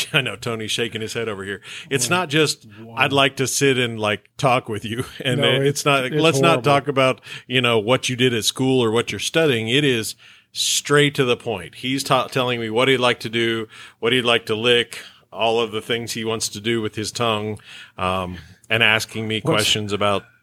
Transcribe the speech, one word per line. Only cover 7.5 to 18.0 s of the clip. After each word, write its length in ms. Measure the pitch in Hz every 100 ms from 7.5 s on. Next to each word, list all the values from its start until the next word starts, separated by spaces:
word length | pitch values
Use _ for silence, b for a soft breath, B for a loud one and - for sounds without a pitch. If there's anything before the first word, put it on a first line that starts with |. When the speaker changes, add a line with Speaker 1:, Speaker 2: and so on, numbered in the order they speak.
| 127
Speaker 1:
know, 180 | 123 113
what 300 | 104 127 -
you 80 | 123
did 160 | 127
at 120 | 117
school 380 | 101 - 131 131
or 80 | 117
what 200 | 113 113
you're 60 | 101
studying. 500 | - 160 160 120 110
It 160 | 131
is 300 | 147 120 107 B B B B
straight 600 | - - - - 147 143 143
to 80 |
the 120 | 123 117
point. 400 | 123 101 82 -
He's 260 | 127 135
ta-, 240 | 135 131 107
telling 320 | 135 123 120
me 100 | 113
what 180 | 110 131
he'd 100 | 127
like 220 | 123 120
to 80 | 123
do, 400 | 117 117 113 107 B B _
what 140 | 113
he'd 100 | 127
like 240 | 120 117 117
to 80 |
lick, 460 | 107 117 120 113 - B B _
all 280 | 92 113 113
of 100 | 113
the 80 | 107
things 300 | - 117 113
he 120 | 117
wants 240 | 110 110 -
to 100 | 107
do 200 | 107 117
with 120 | 107 -
his 160 | 101
tongue, 480 | - 117 107 107 101 B B B
um, 400 | -